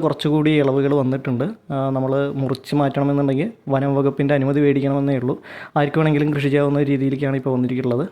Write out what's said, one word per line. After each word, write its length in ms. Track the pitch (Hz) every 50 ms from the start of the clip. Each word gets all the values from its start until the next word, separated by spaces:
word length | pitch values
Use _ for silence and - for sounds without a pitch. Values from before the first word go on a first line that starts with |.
| 156
കുറച്ചുകൂടി 480 | 151 143 - - 156 151 156 151 151 156 151 143
ഇളവുകൾ 320 | 139 131 139 139 143 147 147
വന്നിട്ടുണ്ട്. 440 | 131 127 131 139 135 135 127 120 135 190 226 - _ - 147
ആ, 100 | 135 135 135 135
നമ്മൾ 160 | 131 131 131 135 139 139 139 143 139
മുറിച്ച് 340 | 135 127 135 - - - 156
മാറ്റണമെന്നുണ്ടെങ്കിൽ 760 | 147 143 139 131 143 143 143 143 143 143 139 135 135 165 233 - - - 147
വനം 260 | 135 131 135 143 139
വകുപ്പിൻ്റെ 400 | 139 135 139 139 - 143 139 147 139
അനുമതി 200 | 131 135 143 147 147
മേടിക്കണമെന്നേ 500 | 143 139 139 135 139 139 143 139 139 139 127
ഉള്ളൂ. 160 | 123 127 143 - - - - - - - -
ആർക്ക് 220 | - 143 143 143 165
വേണമെങ്കിലും 300 | 160 156 151 143 151 151 147
കൃഷി 140 | 143 139 143
ചെയ്യാവുന്ന 280 | 139 143 143 143 143 143 147
ഒരു 60 | 135 143
രീതിയിലേക്കാണ് 440 | 131 135 135 131 131 143 135 135
ഇപ്പോൾ 160 | 135 131 139 131
വന്നിരിക്കുന്നത്. 500 | 123 127 123 127 123 131 123 123 120 160 202